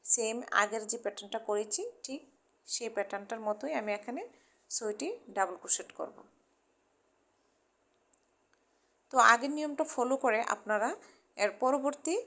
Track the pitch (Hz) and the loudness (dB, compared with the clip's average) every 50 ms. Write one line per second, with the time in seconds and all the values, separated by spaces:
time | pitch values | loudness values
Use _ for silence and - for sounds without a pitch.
0 | _ - - 247 233 220 226 240 247 - - - 208 208 214 226 214 208 226 233 | _ 2 2 2 2 -2 -4 -6 -6 0 2 2 2 2 0 -6 -4 -4 -6 -4
1 | - 208 208 - 208 202 - 220 226 220 208 208 214 208 214 - 403 480 - - | -4 -6 -6 -6 -12 -8 -8 -6 -4 -2 -2 -2 -2 -2 -4 -6 -6 -8 -10 -14
2 | - - 262 - - - _ _ _ _ _ _ _ - - - 240 226 226 214 | -10 -10 -10 -10 -12 -18 _ _ _ _ _ _ _ -8 -8 -6 -6 -4 -4 -4
3 | 196 196 - 196 202 202 233 220 220 208 214 208 - 294 311 254 214 214 208 208 | -4 -4 -6 -8 -6 -8 -8 -4 -2 -4 -4 -2 -4 -4 -4 -2 -2 -2 -4 -4
4 | 208 - 240 320 453 480 - _ _ _ _ _ _ _ - - 233 214 208 214 | -6 -8 -8 -8 -10 -10 -16 _ _ _ _ _ _ _ -6 -4 -2 -4 -4 -4
5 | 269 349 480 480 - - 190 202 190 180 185 - - - - - 170 - - - | -4 -6 -6 -8 -12 -8 -2 0 0 0 -2 -10 -2 -2 -2 -2 -2 -10 -8 -8
6 | 160 - - - - _ _ _ _ _ _ _ _ _ _ _ _ _ _ _ | -8 -8 -8 -18 -20 _ _ _ _ _ _ _ _ _ _ _ _ _ _ _
7 | _ _ _ _ _ _ _ _ _ _ _ _ _ _ _ _ _ _ _ _ | _ _ _ _ _ _ _ _ _ _ _ _ _ _ _ _ _ _ _ _
8 | _ _ - _ _ _ _ _ _ _ _ _ _ _ _ _ _ _ _ _ | _ _ -20 _ _ _ _ _ _ _ _ _ _ _ _ _ _ _ _ _
9 | _ _ - 262 226 220 233 233 254 277 294 302 302 302 294 285 311 311 - - | _ _ 6 8 10 10 10 8 4 -2 -2 -2 -2 -4 0 -2 -2 -2 0 0
10 | 240 247 269 262 - 240 214 220 - - 214 - - 214 214 208 214 262 381 - | 2 2 2 2 4 4 4 4 2 0 -2 -2 0 -2 0 2 2 0 -2 -6
11 | - - - _ _ _ _ - 208 202 202 - 254 254 269 277 269 285 - - | -12 -20 -20 _ _ _ _ 0 0 0 0 0 2 2 2 2 0 -2 -2 -2
12 | - 311 339 466 494 | -2 0 0 0 -2